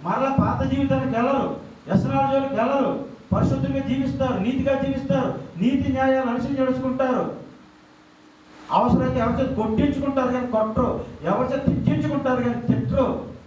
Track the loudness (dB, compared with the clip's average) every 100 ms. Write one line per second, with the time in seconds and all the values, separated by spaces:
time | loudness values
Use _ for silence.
0 | -2 0 2 2 2 0 -2 0 0 0
1 | 0 0 0 0 -2 -6 -12 -18 -2 0
2 | 2 0 2 0 0 0 0 0 0 -4
3 | -8 -16 -2 0 2 0 0 -2 -2 -2
4 | -2 0 0 0 0 0 0 0 0 -2
5 | 0 0 0 -4 -10 0 2 2 0 2
6 | 4 4 2 -2 -2 0 0 0 -2 0
7 | 0 0 -2 -6 -14 -20 -20 -20 -20 -20
8 | -20 -20 -20 -20 -20 -20 0 2 4 4
9 | 2 2 0 0 0 0 0 2 2 0
10 | 0 0 0 -2 0 0 0 0 0 -2
11 | -8 -6 -2 0 0 0 0 0 2 2
12 | 0 0 0 0 0 -2 0 0 2 2
13 | 0 -2 -8 -16